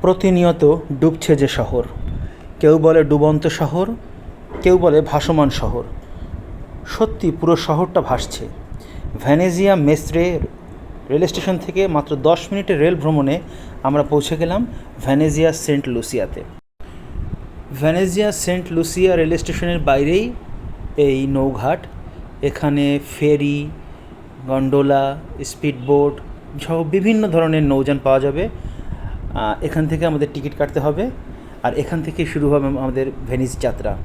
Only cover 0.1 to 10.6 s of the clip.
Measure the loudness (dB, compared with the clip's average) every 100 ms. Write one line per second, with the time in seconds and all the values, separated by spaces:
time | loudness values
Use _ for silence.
0.1 | 2 4 4 4 6 4 4 -2 2 2
1.1 | 2 2 4 4 0 -2 -2 -4 -6 -6
2.1 | -6 -8 -12 -18 2 6 8 8 6 6
3.1 | 4 4 4 0 -2 -2 0 -2 -4 -12
4.1 | -16 -16 -16 -14 0 4 6 6 4 4
5.1 | 0 2 4 4 2 -2 -2 -6 -12 -14
6.1 | -14 -12 -12 -12 -14 -12 -14 -12 -2 -2
7.1 | 0 -2 0 2 2 2 0 2 0 0
8.1 | -2 -2 -8 -10 -12 -14 -14 -14 -12 -10
9.1 | -6 2 4 4 2 4 4 4 2 0
10.1 | 0 0 0 -4 -8